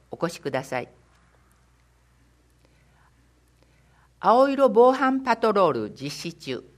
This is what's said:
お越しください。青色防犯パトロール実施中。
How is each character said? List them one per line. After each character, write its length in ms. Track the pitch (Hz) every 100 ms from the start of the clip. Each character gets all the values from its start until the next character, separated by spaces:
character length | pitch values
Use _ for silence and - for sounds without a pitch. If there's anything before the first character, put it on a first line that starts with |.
| _
お 60 | -
越 180 | 165 -
し 40 |
く 120 | 143
だ 140 | 131 -
さ 160 | 127
い。 80 | - _ _ _ _ _ _ _ _ _ _ _ _ _ _ _ _ _ _ _ _ _ _ _ _ _ _ _ _ _ _ _ _ _
青 300 | 185 233 277
色 180 | 269 269
防 240 | 208 247
犯 300 | 262 269 269
パ 160 | 262 233
ト 160 | 226
ロ 160 | 202 175
ー 20 |
ル 200 | 120 107
実 180 | 113 139
施 240 | - 170
中。 280 | - - 127 -